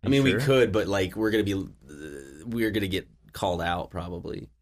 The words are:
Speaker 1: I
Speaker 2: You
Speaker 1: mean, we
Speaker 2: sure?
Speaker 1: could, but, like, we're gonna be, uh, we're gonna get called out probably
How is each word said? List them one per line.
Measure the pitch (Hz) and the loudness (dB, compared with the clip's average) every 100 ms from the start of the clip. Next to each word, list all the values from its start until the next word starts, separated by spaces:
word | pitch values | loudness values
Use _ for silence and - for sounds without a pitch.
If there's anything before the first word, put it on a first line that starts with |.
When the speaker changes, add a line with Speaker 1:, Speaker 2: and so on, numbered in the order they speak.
Speaker 1:
I | - | 2
Speaker 2:
You | |
Speaker 1:
mean, | 139 | 4
we | 135 | 4
Speaker 2:
sure? | 107 | 4
Speaker 1:
could, | 131 120 117 | 4 6 6
but, | 101 92 | 4 0
like, | 98 92 101 | 0 0 0
we're | 110 | 0
gonna | 110 | 2
be, | 101 | 2
uh, | 98 92 52 67 73 76 71 69 71 98 | -2 -4 -12 -20 -14 -14 -14 -16 -16 -8
we're | 117 113 | -2 0
gonna | 104 98 | 0 0
get | 92 - - - | -2 -6 -20 -20
called | - 101 87 | -4 -2 0
out | 85 87 - | -2 -2 -4
probably | 90 87 87 - - - _ | -8 -8 -10 -10 -10 -12 _